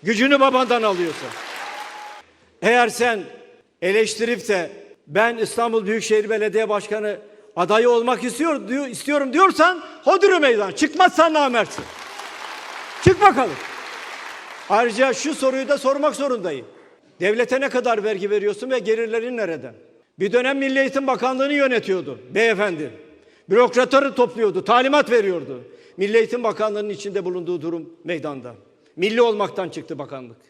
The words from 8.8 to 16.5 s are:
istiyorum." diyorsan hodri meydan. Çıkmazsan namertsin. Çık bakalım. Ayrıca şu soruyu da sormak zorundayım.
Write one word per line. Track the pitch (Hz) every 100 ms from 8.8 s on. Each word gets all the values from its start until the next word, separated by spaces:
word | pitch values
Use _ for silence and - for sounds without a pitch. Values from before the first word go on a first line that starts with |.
| 277
istiyorum." | 226 - 294 277
diyorsan | 262 381 - 330 359 - -
hodri | - 370 381 359
meydan. | 285 226 196
Çıkmazsan | 202 302 320 370 - 330
namertsin. | 311 285 240 196 - 113 - - - - - - - - - - -
Çık | - 359
bakalım. | 415 247 233 135 - - - - - - - - - - -
Ayrıca | 202 240 214 269
şu | 233 285
soruyu | 262 262 262 269
da | 285
sormak | 262 277 294
zorundayım. | 220 277 240 180